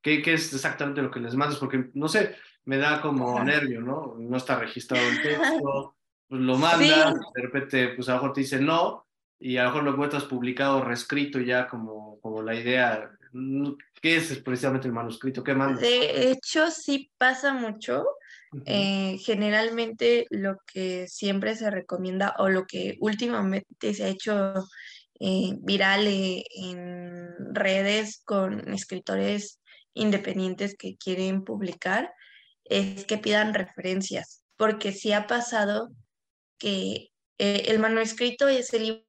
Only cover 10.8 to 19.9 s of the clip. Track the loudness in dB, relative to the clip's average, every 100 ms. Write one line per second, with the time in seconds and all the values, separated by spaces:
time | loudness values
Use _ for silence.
10.8 | 2 -4 -2 -2 0 -2 0 0 0 -6
11.8 | -10 -10 -14 -12 -8 -6 -4 -2 0 2
12.8 | 2 0 -6 -18 _ -10 -4 -2 -4 -6
13.8 | -18 _ 2 2 0 -6 -4 -2 0 0
14.8 | -2 -4 -6 -6 -6 -4 0 2 2 2
15.8 | 4 4 2 4 2 2 0 2 2 0
16.8 | -2 -2 -2 _ 2 2 -2 0 -4 -6
17.8 | -4 0 0 -4 -14 -20 _ -12 -2 0
18.8 | 2 0 -2 -4 -2 0 2 2 2 0
19.8 | -4